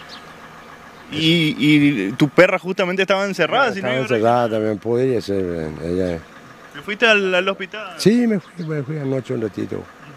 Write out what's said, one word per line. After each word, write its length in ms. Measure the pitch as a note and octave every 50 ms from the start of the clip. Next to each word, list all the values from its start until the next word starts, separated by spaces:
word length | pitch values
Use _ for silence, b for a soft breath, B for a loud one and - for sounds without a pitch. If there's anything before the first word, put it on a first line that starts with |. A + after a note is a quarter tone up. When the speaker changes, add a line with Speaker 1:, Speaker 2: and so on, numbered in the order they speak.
| - - - - - - - - - - - - - - - - - - - - - -
Speaker 1:
¿Y, 440 | D3+ D3+ D#3+ D#3+ E3+ E3+ D#3+ D3+ C#3 -
y 540 | C3 D3+ D3+ D3 C#3+ C#3+ C#3+ G#2+ F#2+ G2 B2+
tu 160 | - D3 C#3
perra 280 | - - F3+ F#3+ G#3+ F3
justamente 440 | - F3+ F#3+ - F#3+ F3 F#3 F#3+
estaba 240 | F#3+ - G3 F#3+ G3+
encerrada, 420 | G3+ F3+ - D#3+ D3 F#3 B3+ C#4 A#3
Speaker 2:
Ah, 60 | F#3+
Speaker 1:
si 80 | G3
no 60 | - B2
Speaker 2:
estaba 40 | B2+
Speaker 1:
iba 60 | C3
a 40 | C3
Speaker 2:
encerrada 460 | A2+ B2 A2 G#2+ A#2 A#2+ B2 A#2+ A2
también, 280 | A2 A2 G#2+ A2 G#2+ F#2
podría 420 | - A2+ A#2+ A#2+ C3 C3+ B2 G#2+
ser, 220 | - G2 G2 G2 F#2
eh, 240 | F2 E2+ E2 D#2 D#2 D#2 D2+ D#2+
ella. 360 | E2+ F2 F#2 F#2 F2+ E2+ E2 D#2+ - - - - - - - - - -
Speaker 1:
¿Te 80 | D3
fuiste 240 | C#3+ G3+ G#3 G3 B3
al, 300 | A3+ G#3+ G3+ G3 F#3 F#3
al 120 | F3+ F#3+ G3
hospital? 460 | G3 F#3+ G3 F3 - A3 G#3 F#3 E3+ D#3
Speaker 2:
Sí, 280 | - F#3 A3+ B3 A#3+ A3+
me 120 | G#3+ F3+
fui, 260 | - - - E3+ E3+
me 160 | D#3 D#3 D3
fui 160 | C3 B2 D#3 D3+
anoche 360 | C#3 C3+ C3+ C3+ A#2+ - B2+
un 80 | A#2+
ratito. 420 | A2+ G2+ - - G#2 F#2+ G2+ F#2+ F#2 - - - - - -